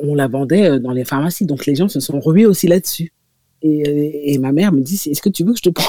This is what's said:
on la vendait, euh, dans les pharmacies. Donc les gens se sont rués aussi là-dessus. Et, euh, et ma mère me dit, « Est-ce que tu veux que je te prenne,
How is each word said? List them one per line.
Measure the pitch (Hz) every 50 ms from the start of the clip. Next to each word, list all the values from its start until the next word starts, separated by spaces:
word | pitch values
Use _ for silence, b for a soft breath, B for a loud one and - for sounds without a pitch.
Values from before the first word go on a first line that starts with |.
on | 147 143 147
la | 143 135 127
vendait, | 120 135 143 123 160 202 208 170
euh, | 139 131
dans | 120 127
les | 127 127 123
pharmacies. | - - - 151 180 170 - 202
Donc | 147 143 127 -
les | 143 143
gens | 135 185 208
se | - 143
sont | - - 143 143
rués | - 156 160 196 226
aussi | 214 190 - - 170
là-dessus. | 170 190 - - - - 165 165 _ _ _ _ _ _ _ _ _ -
Et, | 156 156 151 151 147 147
euh, | 147 147 147 151 147 147 147
et | 143 143 131
ma | 131 135
mère | 143 156 202 208
me | 165 135
dit, « | 131 139 196 202 - 151
Est-ce | 143 -
que | - 202
tu | 190 - 170
veux | 202
que | 240 -
je |
te | - 180
prenne, | 170 - -